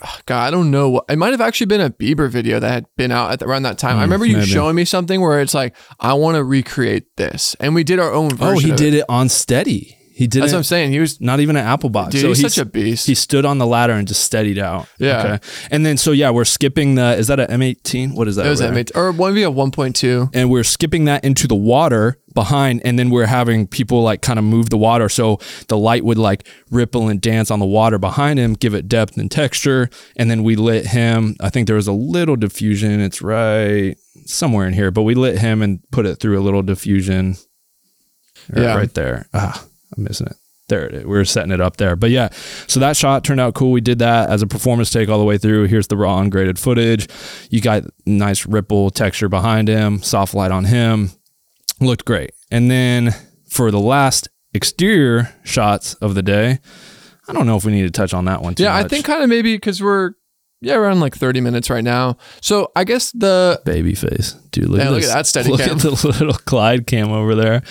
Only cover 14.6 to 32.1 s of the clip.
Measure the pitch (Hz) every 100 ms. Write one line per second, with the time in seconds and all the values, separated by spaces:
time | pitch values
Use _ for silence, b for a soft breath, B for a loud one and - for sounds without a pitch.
14.6 | 98 85 - _ 131 127 110 104 B B
15.6 | B 151 156 143 - 143 143 120 117 -
16.6 | 139 139 143 135 123 117 110 139 127 120
17.6 | 131 127 - 127 131 110 110 101 143 131
18.6 | 117 123 120 - 180 170 185 196 196 135
19.6 | 135 135 131 120 127 123 127 127 127 127
20.6 | 113 - 165 165 151 143 139 139 156 107
21.6 | 107 127 160 117 107 131 _ - 98 143
22.6 | 139 120 123 120 123 123 110 123 120 110
23.6 | 101 - 117 120 113 107 - 113 107 113
24.6 | 113 110 110 117 107 - 113 104 B B
25.6 | - 110 110 120 - 110 110 98 B B
26.6 | B 120 117 123 110 104 113 110 110 107
27.6 | 95 104 110 107 92 143 143 147 120 110
28.6 | 120 104 98 117 110 - 98 - 143 -
29.6 | - 131 123 B B - 117 113 110 110
30.6 | 113 113 110 120 117 113 110 - 95 127
31.6 | 110 107 104 101 131